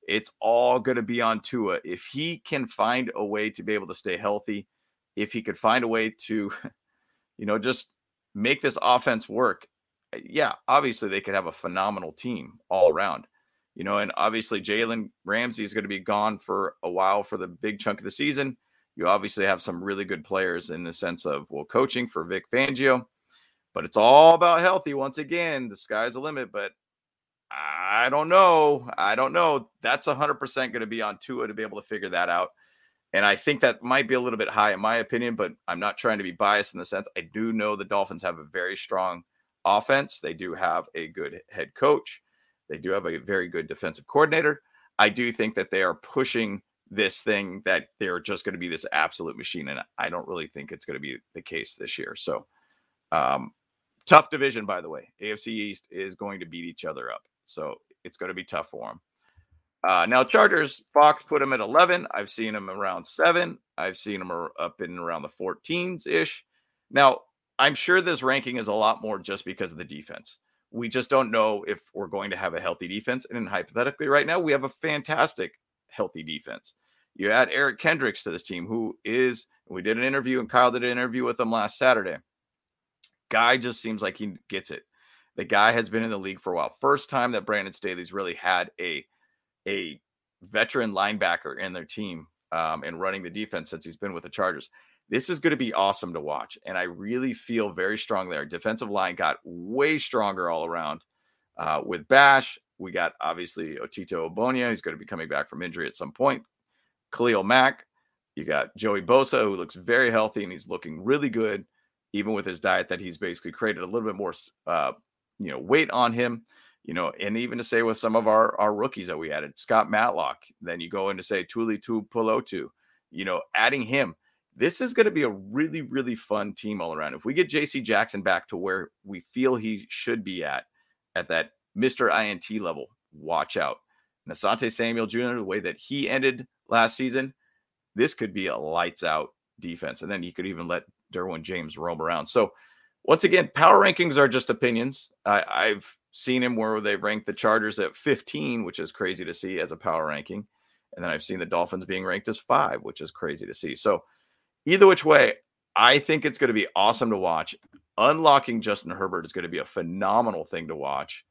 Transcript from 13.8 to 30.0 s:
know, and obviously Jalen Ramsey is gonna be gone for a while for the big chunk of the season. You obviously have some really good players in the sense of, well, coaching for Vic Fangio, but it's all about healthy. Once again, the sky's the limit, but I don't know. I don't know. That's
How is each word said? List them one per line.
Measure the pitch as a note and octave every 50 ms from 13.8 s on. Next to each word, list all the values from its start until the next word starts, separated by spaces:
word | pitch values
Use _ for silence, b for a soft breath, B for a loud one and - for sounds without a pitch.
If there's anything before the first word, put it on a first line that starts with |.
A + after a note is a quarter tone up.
| F2+
know, | G2 G2+ G#2
and | G#2 G#2 -
obviously | - F2 A2 A2 A2+ A2 - A2+ G2+
Jalen | F#2 G#2+ G#2 A2 A#2 A2+ A2+ A#2 G#2+ - _ _ _
Ramsey | F2 G2+ A2+ A#2+ B2 A2+ - G#2
is | G2+ G#2
gonna | A2 G2+ G2
be | G2+ F#2+
gone | F#2 - G#2 G#2 G#2 A2 G#2+ G2+
for | - - F#2+ F#2+ G2 E2+ - _ -
a | E2+
while | F2+ F#2 F#2 F#2+ G2 G#2 G2+
for | - -
the | F#2+ F#2 F2
big | F2 - - G#2+ G#2+ G2+
chunk | - A2+ G2+ -
of | -
the | G2
season. | - - C#3 D3 C#3+ C3+ C#3 C3+ B2+ _ _ _ _ _ _ _ _
You | - E2+ F2
obviously | G2 G2+ F#2+ G#2 - - G2
have | G2 F#2+ F2 -
some | - F2+ F2 F#2
really | G2 G2+ G2 G2+
good | F2+ - D#2+ D2+
players | - F#2+ F#2+ F#2+ F2+ F2 F2+ F2 -
in | E2+ E2 F2+
the | E2+ E2+
sense | - - F2 E2+ E2 -
of, | - D2 C#2+ C#2+ _
well, | - D2 D2
coaching | _ - A2+ C3 B2+ - B2+ B2
for | A#2+ - F2 D#2+
Vic | E2+ F#2 F#2+ - _ -
Fangio, | B2 C3+ C#3+ C#3 B2 C3+ C3+ C3 B2+ A#2 _ _ _ _ b b b b b b b b b _
but | F2 D#2
it's | - -
all | G#2+ G#2+ A#2+ C3 D3 D#3+ E3 E3
about | E3 F3 E3+ E3+ D#3+
healthy. | E3+ F#3 F#3+ F#3+ F#3 D#3 C#3+
Once | C#3 C3+ C#3 C3
again, | D3+ D3+ C3+ E3 E3+ E3+ E3 D#3 C3+ B2+ A#2
the | G2
sky's | F#2+ - - G#2+ G#2+ A2+ B2 A#2
the | C3
limit, | C#3 - D3 C#3 B2 G2 -
but | G#2 G2+ G2 _ _ _ _ _ _ _ _ _ _ _ _ _ _ _ _
I | - C2+ D2+ D2+ D2+ E2 F2+ F#2+ G2+ A2+ A#2+ C3
don't | C3 D3 D#3 D#3+
know. | F3 F#3+ G3 F3+ E3+ D#3+ D3+ D3+ D3 C3+ A#2+ B2 - -
I | F2+ G2+ A2
don't | A#2+ C3 C3+ C#3+
know. | E3+ F3 D#3+ D3 C3+ A2+ _ _ _
That's | - A2+ B2+ C#3+